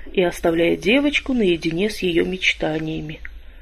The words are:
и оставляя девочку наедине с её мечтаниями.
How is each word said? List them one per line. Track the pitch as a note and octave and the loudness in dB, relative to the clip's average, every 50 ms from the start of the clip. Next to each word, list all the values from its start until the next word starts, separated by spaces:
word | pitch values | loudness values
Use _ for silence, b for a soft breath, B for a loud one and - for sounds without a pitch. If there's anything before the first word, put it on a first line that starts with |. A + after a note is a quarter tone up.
| B B | B B
и | B G3+ | B 0
оставляя | F3+ F3 - - - E3+ E3 E3 E3+ E3+ E3+ | 2 2 0 0 0 0 2 4 4 2 2
девочку | E3 D#3 F#3 A#3+ C#4+ C#4+ D4 C#4+ - - - C4 | 2 2 4 4 4 4 2 0 0 -2 0 0
наедине | A#3+ G#3 F3+ E3+ D#3 D#3 E3 D#3+ E3+ G3+ A3 | 2 4 2 2 2 0 -2 -2 0 -2 -2
с | - - | -2 -2
её | F#3 F3 E3 E3+ F3+ | -2 0 2 2 2
мечтаниями. | F3+ F#3 F#3 - - - - D#3+ D#3 D#3 D#3+ D#3+ D#3 D#3+ D#3 D#3 D3+ - - - - b b b b b b | 0 0 -2 -2 -2 -2 0 0 -2 -2 -2 -4 -4 -6 -6 -8 -10 -10 -12 -14 -14 b b b b b b